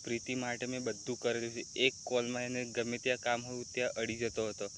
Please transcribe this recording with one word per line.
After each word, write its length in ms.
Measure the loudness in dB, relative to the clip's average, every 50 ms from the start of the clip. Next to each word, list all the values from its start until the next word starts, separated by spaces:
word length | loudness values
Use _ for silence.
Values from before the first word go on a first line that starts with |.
| -2
પ્રીતિ 300 | -2 -2 -2 0 -2 -2
માટે 320 | -2 0 -2 -2 -2 -2
મેં 180 | -2 -2 -2 0
બધું 320 | -2 -2 -2 -2 -4 -4
કરેલું 340 | 0 2 2 2 2 0 -2
છે. 140 | -4 -6 -8 -4 2
એક 160 | 4 4 4 4 2 -2
કોલમાં 380 | 2 2 4 4 2 0 -2
એને 220 | -2 -2 -2 -2 -2
ગમે 340 | 0 0 0 0 0 -2 0
ત્યાં 200 | 2 2 0 2
કામ 200 | 2 2 2 2 0
હોય 180 | -4 -6 -6 -6 -4 0
ત્યાં 160 | 0 0 2
અડી 260 | 2 0 0 0 0
જતો 320 | 0 0 0 2 0 0 0
હતો. 200 | 0 -2 -4 -6 -6